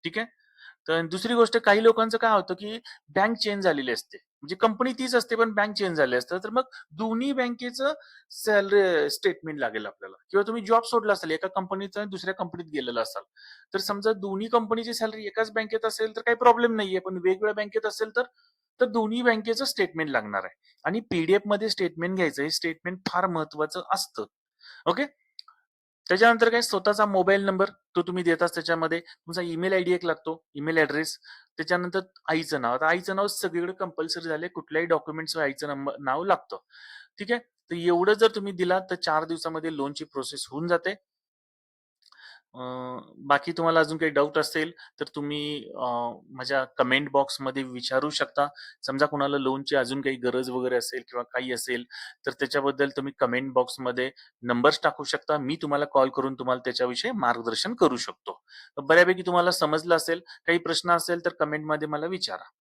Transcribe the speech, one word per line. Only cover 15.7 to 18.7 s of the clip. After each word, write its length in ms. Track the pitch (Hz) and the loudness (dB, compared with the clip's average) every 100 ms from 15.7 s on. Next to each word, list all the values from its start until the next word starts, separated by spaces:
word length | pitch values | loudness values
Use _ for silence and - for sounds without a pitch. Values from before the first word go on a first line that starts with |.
| 220 220 | -2 -2
असेल 300 | - 220 220 | -2 -4 -2
तर 60 | |
काही 140 | 226 233 | -2 6
प्रॉब्लेम 400 | 247 233 240 220 | 6 6 4 2
नाहीये, 240 | 202 185 | 0 -2
पण 140 | 185 | -4
वेगवेगळ्या 400 | 180 180 190 214 | -2 0 2 0
बँकेत 320 | 208 208 220 214 | -2 -4 -4 -4
असेल 240 | - 220 220 | -4 -4 -2
तर, 80 | 254 _ _ _ _ | -4 _ _ _ _